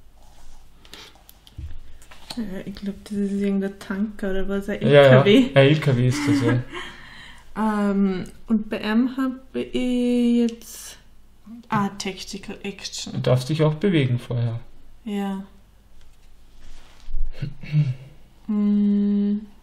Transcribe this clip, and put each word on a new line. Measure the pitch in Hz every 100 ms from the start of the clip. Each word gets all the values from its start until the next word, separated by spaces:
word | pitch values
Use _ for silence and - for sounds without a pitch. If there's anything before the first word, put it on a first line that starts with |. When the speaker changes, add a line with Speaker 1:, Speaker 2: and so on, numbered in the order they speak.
| - - - - - - - - - - - - - - - - - - - - - - - -
Speaker 1:
Ja, | 208 190
ich | -
glaub, | 196 196 202
das | -
ist | 208 196 202
irgendein | 202 196 196 196
Tanker | - 190 214 208 196
oder | 185 190
was, | 196 196
ein | 202
Speaker 2:
Ja, | - 143
ja. | 135 131
Speaker 1:
L |
K |
W. | 196 233 254
Speaker 2:
Ein | 139 139
L | 156
K | 147 120
W | 127
ist | 123 -
das, | -
ja. | 117 123 -
Speaker 1:
<laughs> | - - - - - - - - -
Ähm, | 220 208 202 196 196 185 - - -
und | 220 208
bei | 220
ihm | 208 220 254 262
hab | 262 254 -
ich | 240 247 247 254 247 247 247 240 240 233
jetzt, | 226 - - - - - - - - 214 233 -
ah, | 214 202
Tactical | 202 196 190 - 196 - -
Action. | 202 180 - - -
Speaker 2:
Du | -
darfst | 127 127 -
dich | 156
auch | 156
bewegen | 156 202 165 123 120
vorher. | - 123 117 117 - - - -
Speaker 1:
Ja. | 226 202 196 190 196 - - - - - - - - - - - - - - - - - - -
Speaker 2:
<clears throat> | - - - 151 131 127 - - - - -
Speaker 1:
Mm. | 208 208 208 208 202 202 202 202 208 214 -